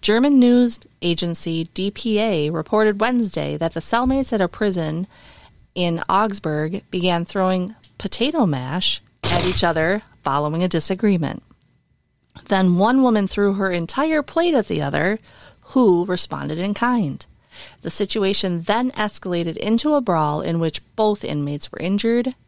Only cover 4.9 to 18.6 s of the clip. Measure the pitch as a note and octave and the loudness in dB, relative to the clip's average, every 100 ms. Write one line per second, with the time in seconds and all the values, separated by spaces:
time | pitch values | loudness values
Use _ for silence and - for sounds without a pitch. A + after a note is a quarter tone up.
4.9 | D#3+ F#3+ - - - - _ _ - F3 | -4 -6 -12 -20 -20 -20 _ _ -4 -2
5.9 | E3 - F#3+ A3 G3+ E3 D3+ D#3 F#3+ - | -2 0 0 0 -2 -4 -2 -2 -6 -6
6.9 | F3+ F3+ E3+ E3+ G3+ F#3 F#3 F3+ A3 - | -2 0 0 -2 -2 0 0 -2 -8 -20
7.9 | _ F#3 - B3+ E4 G#3 C#3 B2+ D#3+ - | _ -8 -2 -2 2 0 0 -4 -2 -2
8.9 | - _ _ - F3 F3+ F3+ F3 D#3+ D#3+ | -4 _ _ -2 0 0 0 0 2 0
9.9 | G#3 - _ - C#3 D3 D#3+ F3+ F3 - | 0 -4 _ -2 0 0 0 0 0 -2
10.9 | F#3+ A3 F#3+ D3+ - _ _ _ _ _ | 0 2 2 0 -6 _ _ _ _ _
11.9 | _ _ _ _ - - F#3+ F#3 F3 G#3 | _ _ _ _ -20 -2 2 4 4 4
12.9 | C4 B3+ A3 G3 - G3+ G3 G3 F3 E3 | 4 4 4 0 0 0 2 0 -2 -4
13.9 | - D#4 D#4+ C#4+ - F4 D4 G3+ E3 C#3+ | -2 0 0 0 0 2 2 0 -2 -2
14.9 | D3 E3 A3 - - - - - C4+ A#3+ | 0 0 -2 -8 -20 -20 -20 -2 4 6
15.9 | F3 F3+ F3+ - C#3+ C#3+ D#3 F#3+ G#3 A#3+ | 4 2 -2 -4 -6 -6 -4 -4 -2 0
16.9 | B3 D#3+ C3+ - _ _ - - - - | 0 0 -4 -14 _ _ -20 -20 -14 -8
17.9 | - G3+ A3 F#3+ - F#3+ F3 | -4 -4 0 0 0 -2 -4